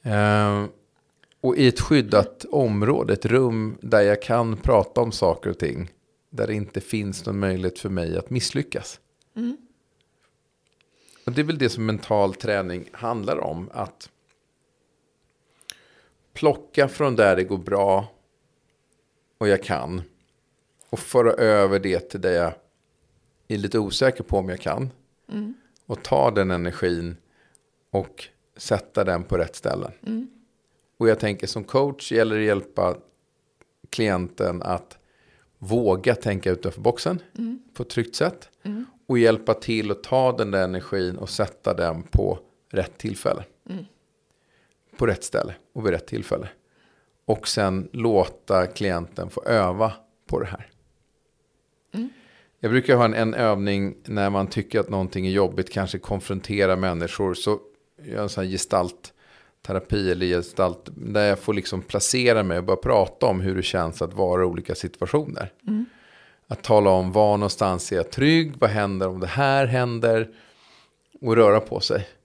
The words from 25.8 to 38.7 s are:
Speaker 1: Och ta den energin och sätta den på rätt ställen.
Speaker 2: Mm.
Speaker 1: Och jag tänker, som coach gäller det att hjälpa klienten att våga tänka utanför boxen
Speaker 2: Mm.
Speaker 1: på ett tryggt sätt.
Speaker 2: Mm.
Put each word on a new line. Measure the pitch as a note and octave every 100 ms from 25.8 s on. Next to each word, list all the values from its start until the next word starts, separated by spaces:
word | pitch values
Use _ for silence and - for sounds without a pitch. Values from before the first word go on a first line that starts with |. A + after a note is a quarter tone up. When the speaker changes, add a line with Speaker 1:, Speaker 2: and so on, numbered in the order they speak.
| _
Speaker 1:
Och | G#2
ta | - C3+ C3
den | G#2 F#2+
energin | F2+ F2 E2+ F2+ E2+ E2+ E2+ _ _ _ _ _ _ _
och | G2 F#2+ - - _ _ -
sätta | - G2+ - -
den | F#2+ F2
på | F2+ F#2
rätt | E2 -
ställen. | - F#2 - - -
Speaker 2:
Mm. | A3 C4 _ _ _ _ _ _ _
Speaker 1:
Och | A#2
jag | A2
tänker, | G#2+ G2+ F#2+
som | A2+
coach | G2+ C3 C#3 C#3 -
gäller | A2+ A2 G#2+
det |
att | G#2+
hjälpa | G2+ - - F#2 F2 _ _ _ _ _ _ _ _ -
klienten | - A2 F#2 F2 - F#2 F2
att | F2+ F2+ - - _ _ _ _ _ _
våga | F#2+ A2+ A2 F#2 B2
tänka | A#2 A2+ G2 F#2+
utanför | F2+ F#2 -
boxen | A2 A#2+ D#3+ F3 - -
Speaker 2:
Mm. | A3+ B3+ _
Speaker 1:
på | -
ett | A#2+
tryggt | - A#2 -
sätt. | D#3+ - - _
Speaker 2:
Mm. | G3